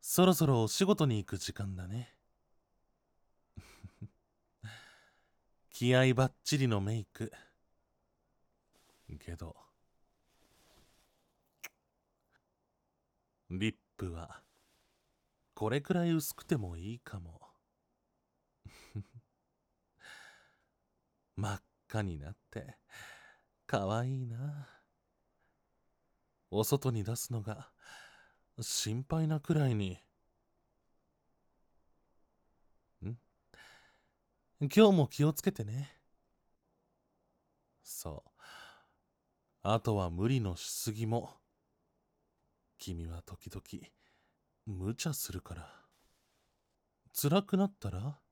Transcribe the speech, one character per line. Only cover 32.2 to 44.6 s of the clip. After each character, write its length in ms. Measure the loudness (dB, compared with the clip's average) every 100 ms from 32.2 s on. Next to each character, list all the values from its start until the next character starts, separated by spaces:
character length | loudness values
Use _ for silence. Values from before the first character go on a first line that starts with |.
| _ _ _ _ _ _ _ _
ん？ 160 | -10 -10 _ _ _ -20 -20 -20 _ _ _ _ _ _ _ _
今 80 | 0
日 240 | 8 8
も 140 | 8 4
気 180 | 4
を 80 | 2
つ 100 | 2
け 100 | -2
て 120 | -2
ね。 320 | -6 -6 -8 -12 _ _ _ _ _ _ _ _ _ _ _ _ _ _ _ _ _ _
そ 420 | -16 -12 -10 -10 -14
う。 40 | _ -20 -20 -20 -20 _ _ _ _ _ _ _ _
あ 180 | 0 2
と 160 | 2 0
は 120 | 0
無 200 | 0 2
理 120 | 2
の 160 | 0 -4
し 140 | -8
す 220 | -6 -6
ぎ 140 | -4 -2
も。 340 | -2 -4 -16 _ _ _ _ _ _ _ _ _ _ _ _ _ _
君 280 | -10 -10 -8
は 160 | -12
時 260 | -14 -18 -14
々、 160 | -14 -12 -16 -16 _ _ _ _ _ _ _